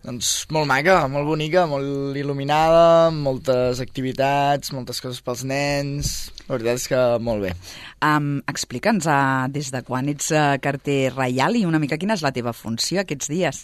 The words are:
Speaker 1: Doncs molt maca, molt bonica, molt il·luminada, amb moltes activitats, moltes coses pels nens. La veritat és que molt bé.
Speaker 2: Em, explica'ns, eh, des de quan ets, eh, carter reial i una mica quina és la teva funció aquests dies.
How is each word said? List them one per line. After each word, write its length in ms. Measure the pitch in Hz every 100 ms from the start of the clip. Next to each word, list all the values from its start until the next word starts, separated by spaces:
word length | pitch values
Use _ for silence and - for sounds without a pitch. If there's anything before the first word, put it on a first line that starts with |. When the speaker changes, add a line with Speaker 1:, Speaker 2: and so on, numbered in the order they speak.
Speaker 1:
Doncs 440 | - 117 - - -
molt 180 | 156 147
maca, 300 | 135 151 190 139
molt 160 | 143 147
bonica, 360 | 156 151 175 170
molt 520 | 139 139 139 139 139
il·luminada, 880 | 143 139 139 151 160 165 170 165 165
amb 140 | 160
moltes 560 | 139 131 - 127 127 123
activitats, 920 | 127 - 131 127 135 139 143 143 -
moltes 260 | 139 117 123
coses 220 | 127 123
pels 220 | - 123 131
nens. 640 | 139 143 143 143 143 143 - - - -
La 80 | 131
veritat 180 | 113 123
és 120 | -
que 100 | 135 123 120
molt 240 | 117 107 98
bé. 80 | 87 - - - -
Speaker 2:
Em, 400 | 151 151 143 139 -
explica'ns, 560 | 143 - 123 196 220 160
eh, 400 | 143 135 131 131
des 200 | 139 135
de 100 | 131
quan 260 | - 127 139
ets, 160 | 143 -
eh, 260 | 156 147 139
carter 540 | 143 139 - 139 131 127
reial 400 | 127 127 143 233
i 80 |
una 160 | 180 160
mica 160 | 147 156
quina 180 | 190 220
és 60 |
la 120 | 151 123
teva 160 | 117
funció 480 | 117 - 117 - 180
aquests 300 | 190 143 -
dies. 300 | 156 170 -